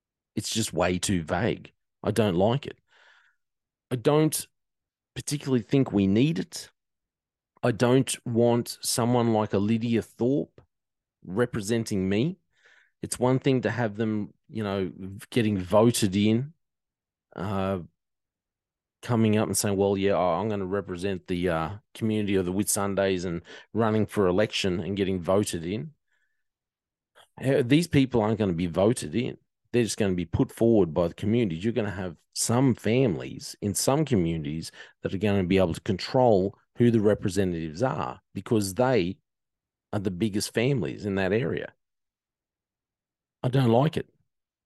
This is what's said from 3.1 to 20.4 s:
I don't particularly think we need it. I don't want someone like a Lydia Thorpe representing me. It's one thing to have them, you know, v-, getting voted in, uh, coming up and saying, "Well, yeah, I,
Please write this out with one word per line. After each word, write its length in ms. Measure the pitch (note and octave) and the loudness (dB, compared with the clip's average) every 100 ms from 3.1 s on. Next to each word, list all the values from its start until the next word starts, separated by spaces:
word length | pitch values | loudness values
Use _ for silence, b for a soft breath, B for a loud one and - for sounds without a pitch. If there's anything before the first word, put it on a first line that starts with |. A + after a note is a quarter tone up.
| b b b _ _ _ _ - | b b b _ _ _ _ -10
I 60 | B2+ | -2
don't 500 | B2+ D3+ D#3 - - _ _ _ _ _ _ | 2 4 2 0 -8 _ _ _ _ _ _
particularly 480 | - - D3 - C3 | -14 -8 -6 0 0
think 300 | G#2 C#3+ C3 | 2 2 2
we 140 | G2+ G2 | 2 4
need 320 | G2+ C#3+ E3+ | 4 2 0
it. 320 | F#3 - - _ _ _ _ _ _ _ _ _ | -6 -12 -16 _ _ _ _ _ _ _ _ _
I 100 | B2 | -2
don't 420 | A2 A#2+ C3 B2+ - - | 2 4 4 2 -4 -2
want 520 | A2+ A#2+ A#2+ A#2 - | 2 4 2 0 -8
someone 500 | - - A#2 B2 A#2 | -6 -2 2 2 4
like 220 | G#2+ G#2+ | 2 2
a 40 | G2+ | 0
Lydia 440 | G#2 A2+ A#2 A2+ | 0 0 0 -2
Thorpe 580 | - - A#2 C#3+ - _ _ _ _ _ _ _ | -2 -2 0 0 -4 _ _ _ _ _ _ _
representing 840 | - F#2 A#2+ A#2 G2 A#2 A2 G#2 F#2+ | -8 -4 -2 -2 -2 -2 -2 -2 0
me. 300 | G2+ D3+ F#3+ _ b b b b _ | 0 0 -4 _ b b b b _
It's 160 | - - | -12 -2
one 200 | B2 C3 | 0 2
thing 240 | - C3 | 2 0
to 80 | G#2 | 0
have 260 | A2 A#2 G2+ | -2 -4 -2
them, 380 | A2 G#2+ G#2 _ _ | -2 -4 -6 _ _
you 140 | A2 | -8
know, 300 | G#2 G2 F#2 | -4 -4 -4
v-, 320 | - F#2+ G2 - | -8 -14 -14 -4
getting 280 | - G#2+ G2+ | 0 0 0
voted 560 | F2+ G#2 A#2+ A#2 G#2 | 2 4 6 4 0
in, 380 | G2 G#2+ A2+ C#3 - _ _ _ _ _ _ _ | 2 2 2 -2 -10 _ _ _ _ _ _ _
uh, 440 | - F#2 G2 F#2+ G2 E2 _ _ _ _ _ _ _ _ _ _ _ | -10 -6 -2 -2 -4 -8 _ _ _ _ _ _ _ _ _ _ _
coming 360 | - A#2+ A2 G#2+ | -2 0 2 2
up 80 | F#2+ | 0
and 100 | G2 | -2
saying, 200 | A2 G2 | -2 0
"Well, 200 | G2+ G2+ | 0 2
yeah, 180 | G2 | 0
I, 260 | F2 F2+ E2+ | 2 0 0